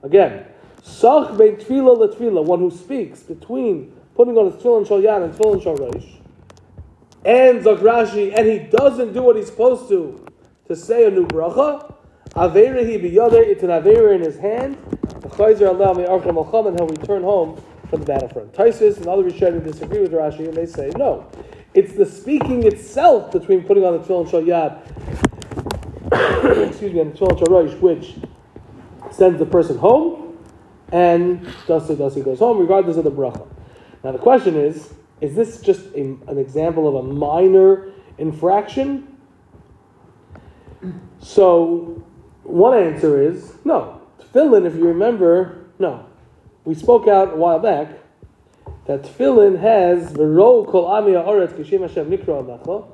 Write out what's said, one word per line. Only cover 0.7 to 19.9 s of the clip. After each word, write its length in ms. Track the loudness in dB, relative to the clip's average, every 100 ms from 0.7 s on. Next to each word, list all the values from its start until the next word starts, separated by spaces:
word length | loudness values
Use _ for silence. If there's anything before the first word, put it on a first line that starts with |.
| _
sach 560 | -20 0 4 4 0 2
bein 180 | 2 2
tefillah 400 | -6 0 2 4
le 120 | 2 0
tefillah, 280 | -4 -2
one 160 | 0 0
who 120 | -2
speaks 500 | -6 -10 -10 -10 -14
between 720 | _ -18 -12 -6 -4 -6 -8 -20 _ 0
putting 220 | 2 4
on 140 | 0
his 100 | -2
tefillin 240 | -2 -2 0
shal 120 | 0
yad 220 | 0 -2
and 100 | -6
tefillin 280 | -2 -2 -2
shal 120 | -4 -6
rosh, 300 | -8 -12 -14 -20 -20 _ _ -20 _ -20 -20 _ _ _
and 400 | 2 6 6 4
Zak 140 | 2 4
Rashi, 540 | 2 2 -2 -2 -4 0
and 120 | 0
he 100 | 0
doesn't 540 | 0 0 0 -4 -8
do 80 | 0
what 140 | 2 0
he's 100 | -2
supposed 420 | 0 0 0 -2
to, 360 | -4 -4 -14 -20 _ _ _ _
to 80 | -12
say 300 | -4 2 2
a 40 |
new 160 | 2 -2
bracha, 680 | -4 -4 -2 -2 -4 -14 -20 _ _ -14
aveira 520 | -4 0 4 4 2 -4
hi 120 | -4
biyadai, 480 | 0 2 4 4 4
it's 160 | 0
an 60 | -2
aveira 440 | 0 4 4 4 2
in 60 |
his 160 | -2 -6
hand, 380 | -6 -6 -8 -10 -12 -10 -10 -12
v'chayzer 500 | -18 0 2 4 4
aleha 220 | 2 0 0
me'archei 300 | -2 -2 -2
malchama, 360 | -4 -2 -2 -2
and 100 | -2
he'll 80 | -6
return 340 | -6 -6 -4
home 360 | 0 -2 -2 -8 -20 -20 -10
from 100 | -8
the 40 | -4
battlefront. 480 | -6 -6 -12 -14
Taisus 440 | 2 2 4 0 0
and 100 | -4
other 160 | -2
Rishonim 400 | -2 0 -2 -2 -8
disagree 340 | -12 -8